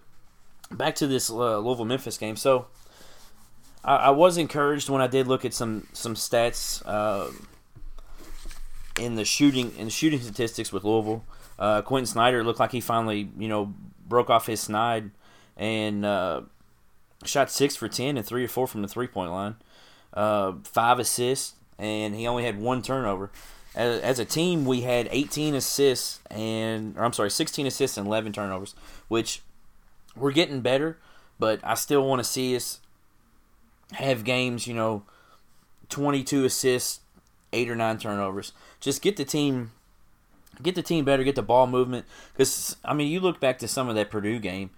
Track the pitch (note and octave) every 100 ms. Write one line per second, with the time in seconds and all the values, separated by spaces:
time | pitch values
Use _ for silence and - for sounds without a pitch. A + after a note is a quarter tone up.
0 | - - - - - - - G#2+ C#3+ -
1 | C#3+ C3 - A2+ A#2+ G#2+ A#2 A#2+ A2+ B2+
2 | A#2 - A2 A2 C#3 B2+ A#2+ - - -
3 | - - - - - - - - C3 C3+
4 | C3 C#3 F3+ E3+ C#3+ D3+ C#3+ D3 C#3 C3+
5 | B2+ C3+ B2+ C3 A#2+ - A2+ G#2+ - -
6 | A#2 A2 - A#2 A#2 - - - - G#2
7 | G#2+ G2 C#2 C2 - - - - - -
8 | - - - - - - - - - -
9 | A#2+ A2 G#2 - C#3+ C3 A#2+ - A2 -
10 | D#3 C#3+ A#2+ G2+ A#2 - A2 G2 G2+ A2+
11 | G#2+ A2+ - - - - G2+ G#2+ - C3+
12 | A2+ A2 A#2+ B2 A2+ A2+ A2+ B2 - A2+
13 | A2+ G#2 G2+ F#2+ A2 G#2+ G2+ G2 - -
14 | - A#2+ A#2 A#2 - G#2+ - G#2+ A#2+ A2+
15 | G#2 - - - - - G#2+ A2 G#2+ G#2
16 | G#2 G2 F2+ C#2+ - - - _ _ -
17 | - _ - C#3 C3 - C#3 - A2 -
18 | B2+ C#3 G#2 A#2+ A#2+ C3+ B2 G#2+ G2+ A#2
19 | B2 G2 F2 F#2 G2+ A2+ - - - -
20 | _ G2+ G#2+ G#2 F#2+ F2+ - - A#2 B2
21 | G#2+ - B2 C3+ - - - - G#2+ G#2+
22 | G#2+ G#2 A#2 A#2+ A#2+ G2+ A2+ B2+ A#2+ C3+
23 | A2+ F#2+ G2 - - - - - A#2+ A2+
24 | A#2 B2+ G#2 D#3 F3+ E3+ C3 B2+ B2 B2
25 | A2+ B2 C#3+ D3 D3+ C#3 - - C#3 A#2+
26 | - - - G#2+ A2 A2 A2 A2 A2 -
27 | A#2 - G2+ - D#3 - C3+ - C3+ -
28 | G2+ G#2+ A2 G2+ G2+ F#2+ G2+ - - -
29 | - A2+ A2+ - - - - - - -
30 | - A#2+ C#3 C#3 E3 C3+ A#2+ C3+ D#3+ E3
31 | - - - - A2 G#2+ - A2+ - C#3+
32 | C3+ B2+ A#2 C3 B2+ B2 - - - -
33 | _ _ _ _ _ _ _ _ _ -
34 | C3+ B2 A2 B2+ B2+ A#2+ A#2+ A#2 A2 G#2+
35 | - - - - _ - _ - - C#3+
36 | C#3+ C#3 B2+ C#3+ B2+ - C3 B2 - -
37 | - _ _ _ _ A2+ A#2+ A#2 A2+ A2
38 | A2 G2+ G2 G2 - - - - C#3 C3+
39 | F3 G3+ C3+ D3+ C#3+ B2+ A2+ - _ _
40 | - _ _ _ - - D3+ F3+ - E3+
41 | C#3 C3+ C3 C3+ G#2+ B2 B2+ B2+ B2 A#2+
42 | - - - - - - - - - D3
43 | D3 F3+ F#3 - C3 B2+ A2+ C3+ B2+ G#2+
44 | G#2 G#2+ G#2 A#2 G2 F#2+ F#2+